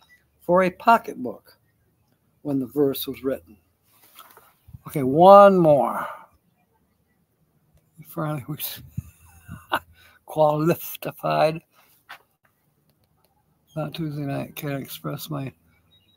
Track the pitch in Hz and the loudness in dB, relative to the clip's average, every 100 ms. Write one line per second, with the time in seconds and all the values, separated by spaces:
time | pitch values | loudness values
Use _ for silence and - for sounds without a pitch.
0 | _ _ _ _ - 175 185 180 - 170 | _ _ _ _ -2 0 0 -2 0 0
1 | - - 123 98 _ _ _ _ _ _ | 0 -12 -12 -14 _ _ _ _ _ _
2 | _ _ _ _ 147 139 123 139 139 131 | _ _ _ _ -6 -6 -4 -2 -2 -2
3 | - 117 131 127 - 107 _ _ _ _ | -10 -10 -8 -8 -12 -20 _ _ _ _
4 | _ - - - _ _ _ - - 156 | _ -20 -20 -20 _ _ _ -20 -10 -6
5 | 131 147 180 202 202 190 165 143 117 101 | -2 6 10 10 10 6 4 4 2 -4
6 | - - - _ _ _ _ _ _ _ | -10 -14 -20 _ _ _ _ _ _ _
7 | _ _ _ _ _ _ _ _ _ _ | _ _ _ _ _ _ _ _ _ _
8 | 151 - 156 151 - 151 - - - - | -18 -10 -8 -8 -10 -12 -12 -14 -16 -14
9 | - - _ - - - - - - _ | -14 -16 _ -20 -20 -20 -8 -10 -10 _
10 | _ _ - 156 151 151 156 165 - - | _ _ -8 0 0 2 0 -2 -6 -14
11 | 151 - 156 156 156 160 - _ _ _ | -14 -8 -4 0 -2 -2 -14 _ _ _
12 | - - _ _ _ _ _ _ _ _ | -20 -20 _ _ _ _ _ _ _ _
13 | _ _ _ _ _ _ _ 156 151 156 | _ _ _ _ _ _ _ -12 -10 -10
14 | 156 143 143 139 123 - 147 139 - - | -10 -8 -8 -8 -10 -12 -10 -10 -12 -14
15 | 156 147 - 147 135 - _ _ _ _ | -14 -12 -12 -10 -12 -16 _ _ _ _
16 | _ | _